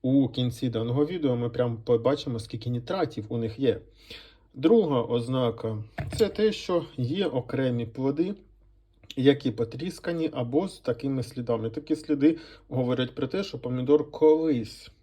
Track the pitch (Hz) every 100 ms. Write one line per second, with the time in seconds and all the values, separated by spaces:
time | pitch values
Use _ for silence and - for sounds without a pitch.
0 | 127 139 131 131 123 - 127 113 117 127
1 | 147 180 143 120 120 117 123 113 113 117
2 | 120 143 - 117 - 117 123 120 117 185
3 | 160 - 107 120 113 110 135 - - _
4 | - - - _ _ - 151 226 170 131
5 | 113 120 120 131 120 113 110 107 107 -
6 | - - 208 - 214 208 - 175 156 -
7 | 123 175 185 131 - 131 131 120 113 131
8 | 135 143 185 202 - _ _ _ _ _
9 | _ - 131 139 131 110 113 123 175 170
10 | - 170 156 - 120 139 185 - - 156
11 | 139 135 123 - 117 117 113 151 147 151
12 | - 143 147 160 - - _ 127 123 123
13 | 127 - 127 190 196 123 123 127 127 147
14 | 147 - 156 156 160 127 104 - - _